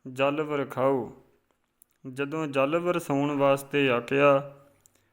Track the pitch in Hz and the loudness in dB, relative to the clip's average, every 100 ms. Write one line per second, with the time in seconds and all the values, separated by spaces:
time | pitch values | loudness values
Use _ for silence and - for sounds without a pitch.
0 | 131 127 139 147 151 147 135 127 131 135 | -12 -2 -2 -2 -4 -4 -4 -2 0 0
1 | 101 - _ _ _ _ _ _ _ _ | -4 -12 _ _ _ _ _ _ _ _
2 | 135 131 143 156 156 135 135 170 175 170 | -14 -8 -6 -6 -4 0 0 0 0 -2
3 | - 139 143 143 139 135 139 143 135 120 | -2 0 0 2 2 2 0 0 2 2
4 | 120 139 143 139 139 - _ _ _ _ | 0 4 4 4 0 -14 _ _ _ _
5 | _ | _